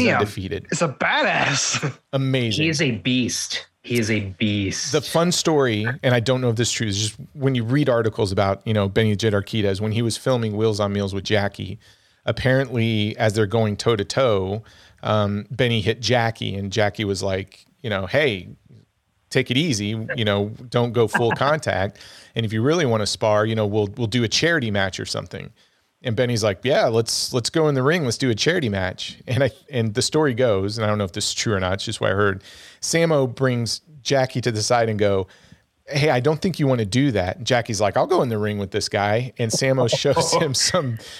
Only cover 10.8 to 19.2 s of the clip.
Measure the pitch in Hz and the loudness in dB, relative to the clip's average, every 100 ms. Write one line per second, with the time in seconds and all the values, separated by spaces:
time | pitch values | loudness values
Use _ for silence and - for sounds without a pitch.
10.8 | 101 101 98 95 101 107 101 - 95 107 | 0 0 -2 -4 0 0 0 -4 -10 -12
11.8 | - _ _ _ - - 127 131 127 120 | -16 _ _ _ -4 -2 2 2 0 0
12.8 | 113 110 107 - 110 104 101 113 107 101 | 0 0 -2 0 0 2 2 2 0 0
13.8 | 117 110 101 - 131 101 95 107 - - | 0 0 0 0 2 2 0 -4 -8 -20
14.8 | - _ - 107 101 104 101 120 123 113 | -20 _ 0 2 2 -2 -6 -2 0 2
15.8 | 104 113 110 120 113 - 110 98 98 110 | 0 -2 0 2 0 -2 -8 -6 -4 0
16.8 | 104 - 101 95 98 95 95 - _ _ | 0 0 -4 -2 -2 -4 -6 -14 _ _
17.8 | 117 95 95 139 147 98 95 - _ 113 | -6 -4 -2 0 0 -2 -8 -18 _ -20
18.8 | _ _ _ _ | _ _ _ _